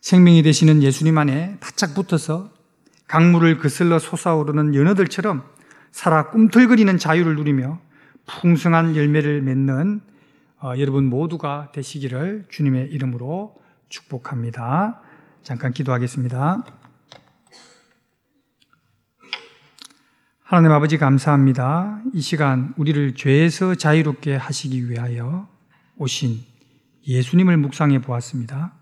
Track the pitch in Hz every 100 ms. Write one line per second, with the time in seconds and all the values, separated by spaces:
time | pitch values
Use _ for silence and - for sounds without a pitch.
0 | - 180 175 170 156 147 160 151 139 135
1 | 160 160 147 135 175 202 - - 180 147
2 | 185 165 - 160 202 _ _ _ _ _
3 | _ 160 170 170 165 160 147 - 175 165
4 | - 175 180 160 147 151 151 139 156 196
5 | 180 - 208 151 - _ _ _ _ -
6 | - 160 147 226 220 233 247 233 202 180
7 | 151 160 170 151 147 139 127 165 _ _
8 | _ _ - - 175 165 170 165 165 156
9 | 147 151 147 147 135 131 135 131 180 208
10 | _ _ _ _ _ _ 139 127 139 139
11 | 135 123 165 160 147 143 147 - 131 147
12 | 135 127 170 214 190 - 147 131 127 151
13 | 131 120 123 175 214 _ _ _ _ -
14 | _ 131 - 127 117 117 117 147 208 233
15 | _ _ _ _ - 120 131 127 135 123
16 | 123 139 123 123 143 196 - - _ _
17 | _ - _ _ _ - _ _ _ _
18 | _ _ _ _ _ _ _ _ _ _
19 | _ _ _ - - _ _ _ - _
20 | _ _ _ _ _ 180 165 151 151 156
21 | 143 135 156 143 135 131 127 160 196 208
22 | 233 185 139 156 147 131 131 - 147 147
23 | 139 123 139 139 165 - 185 180 156 156
24 | 165 - 151 135 - 143 139 127 120 117
25 | 120 120 120 175 208 _ _ _ _ _
26 | 135 - 131 113 - _ _ _ _ _
27 | - 127 123 175 185 170 143 - 147 135
28 | 120 120 - 139 117 135 170 _